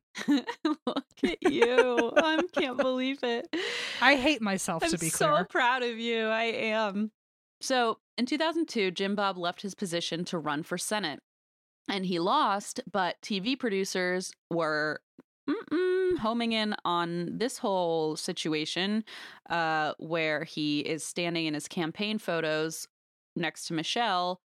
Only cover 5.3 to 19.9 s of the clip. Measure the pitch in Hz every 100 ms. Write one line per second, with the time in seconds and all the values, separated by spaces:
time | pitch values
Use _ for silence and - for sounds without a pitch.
5.3 | 294 185 349 247 254 240 226 233 226 220
6.3 | 220 226 214 220 220 214 196 214 _ _
7.3 | _ _ - - 254 233 - _ - 247
8.3 | 302 320 330 320 233 190 175 196 202 196
9.3 | 180 175 - 196 - 190 170 165 165 175
10.3 | 175 147 147 - 175 - 214 170 131 _
11.3 | _ _ _ _ _ - 196 185 170 180
12.3 | 285 247 202 - - - 202 185 - -
13.3 | 196 202 277 240 190 190 190 180 180 185
14.3 | - - 165 156 151 151 - _ _ -
15.3 | _ - 392 - 320 370 370 370 339 220
16.3 | 233 233 220 214 - - 175 170 175 175
17.3 | 175 247 - 226 190 170 165 156 156 -
18.3 | 175 165 156 156 170 190 220 220 - -
19.3 | - - 170 160 156 151